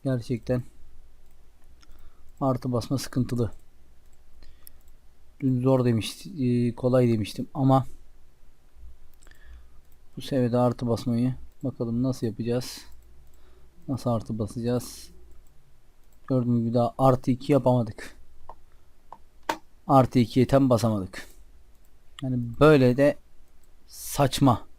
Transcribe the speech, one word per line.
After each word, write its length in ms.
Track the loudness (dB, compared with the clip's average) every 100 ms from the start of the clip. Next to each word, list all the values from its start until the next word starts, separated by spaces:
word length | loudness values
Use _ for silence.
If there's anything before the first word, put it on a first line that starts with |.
Gerçekten 600 | -2 -4 -4 -6 -2 -4 -4 -14 -14 -14 -16 -20 -18 -18 -20 -20 -20 -20 -16 -14 -14 -14 -18 -4
artı 300 | -2 0 -2
basma 260 | -4 -2 -4
sıkıntılı. 540 | -2 -2 -2 0 -2 -4 -18 -20 -20 -20 -20 -20 -18 -16 -16 -16 -16 -16 -20 -20 -20 -20 -20 -4
Dün 220 | -2 2
zor 240 | 4 4
demiş-, 420 | 4 2 -2 -10 -12 -2
e, 360 | 0 2 0
kolay 320 | 0 2 4 4
demiştim 400 | 2 -2 -6 -8
ama 320 | 0 4 4 2 -10 -14 -18 -20 -20 -20 -20 -20 -18 -16 -14 -16 -16 -20 -20 -18 -20 -18 -20 -20 -20 -16 -14
bu 40 |
seviyede 360 | -4 0 2 2
artı 300 | 2 0 -2
basmayı 480 | -2 0 0 0 -2 -12 -8
bakalım 400 | -8 -6 -4 -2
nasıl 240 | -2 -2 -4
yapacağız? 540 | -4 -4 -4 -4 -14 -16 -18 -18 -20 -20 -20 -20 -20 -20 -16 -8
Nasıl 220 | -4 0
artı 300 | -2 -4 -6
basacağız? 760 | -6 -4 -2 -2 -4 -16 -18 -18 -18 -18 -18 -20 -20 -20 -20 -20 -20 -20 -2
Gördüğünüz 360 | 0 2 2
gibi 100 | 2
daha 200 | 2 0 2
artı 340 | 4 4 0
iki 200 | -2 2
yapamadık. 640 | 4 4 2 0 -8 -16 -16 -16 -14 -14 -14 -20 -20 -20 -20 -20 -20 -20 -10 -10 -8 -14 -16 6
Artı 320 | 6 6 4
iki 220 | 4 4
item 280 | 4 6 6
basamadık. 580 | 4 2 0 -4 -10 -16 -20 -20 -20 -20 -20 -20 -20 -20 -8
Yani 180 | -4 -2 -4 6
böyle 380 | 8 8 6 6
de 200 | 4 2 -12 -20 -18 -20 -20 -20 -20
saçma. 800 | -14 -6 0 2 4 4 4 -4